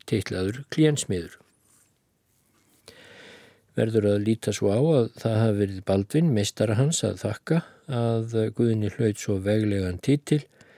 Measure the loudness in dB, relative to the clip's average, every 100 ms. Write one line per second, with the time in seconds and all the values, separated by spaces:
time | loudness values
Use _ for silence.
0 | -4 -4 -2 -4 -4 -6 -6 2 2 2
1 | -4 -6 -6 -16 _ _ _ _ _ _
2 | _ _ _ _ _ _ _ _ -20 -20
3 | -20 -20 -20 -20 -20 _ _ -2 0 2
4 | 2 2 2 0 -2 -2 0 2 4 2
5 | 0 -2 0 2 2 2 -2 -4 0 0
6 | 2 0 2 2 0 0 0 2 0 0
7 | -4 -4 -6 -6 -2 -2 -2 -14 -6 -2
8 | 0 -2 -2 -2 -2 0 0 0 -2 -2
9 | -2 -2 -4 -2 0 0 2 0 -2 -4
10 | 0 0 0 -4 -4 _ -20